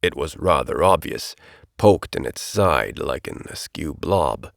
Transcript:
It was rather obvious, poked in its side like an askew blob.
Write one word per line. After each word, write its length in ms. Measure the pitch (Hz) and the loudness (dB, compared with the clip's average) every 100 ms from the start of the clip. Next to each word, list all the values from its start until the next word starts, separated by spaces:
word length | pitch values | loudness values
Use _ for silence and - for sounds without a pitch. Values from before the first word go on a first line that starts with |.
It 120 | 90 | -2
was 220 | 76 76 - | -2 -6 -2
rather 480 | 90 78 62 - | 2 2 2 2
obvious, 500 | 87 90 - - - - - - _ _ | 4 4 0 -8 -10 -14 -20 -20 _ _
poked 360 | 107 92 - | 6 6 2
in 100 | - | -6
its 160 | 64 - | -6 -8
side 600 | - 107 98 71 50 - | -6 0 4 4 0 -4
like 260 | 71 67 - | -6 -6 -8
an 200 | - - | -12 -12
askew 440 | - - - 80 | -14 -12 -8 -8
blob. 580 | 73 - 95 76 53 - | -6 0 2 2 -2 -10